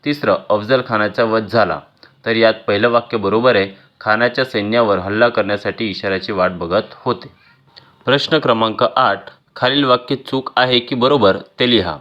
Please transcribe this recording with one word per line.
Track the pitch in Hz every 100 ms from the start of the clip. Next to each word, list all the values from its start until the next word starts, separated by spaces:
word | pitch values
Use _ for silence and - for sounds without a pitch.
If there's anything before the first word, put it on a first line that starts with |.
तिसरं, | 151 147 120 92 -
अफझल | 107 107 127 -
खानाचा | 113 104 98
वध | 113 110 104
झाला. | 113 98 76 - _ - _ 113
तर | 113
यात | 113 110 -
पहिलं | 101 120
वाक्य | 120 113 117
बरोबर | 98 107 127 110
आहे, | 95 98 _ _
खानाच्या | 110 110 120 123
सैन्यावर | 127 113 101 117 113 95
हल्ला | 92 104 120
करण्यासाठी | 117 101 104 107 95 113
इशाऱ्याची | 95 101 95 90
वाट | 98 92
बघत | 90 85 95 -
होते. | - 127 117 - _ _ _ _ - _ _
प्रश्न | - 139 - 156
क्रमांक | 143 113 113 107
आठ, | 123 - 123 98 - - _ -
खालील | 127 143
वाक्य | 135 123 - 135
चूक | - 135 131 -
आहे | 127 123
की | 120
बरोबर | 127 127 143 101 95 - -
ते | 127
लिहा. | 117 87 76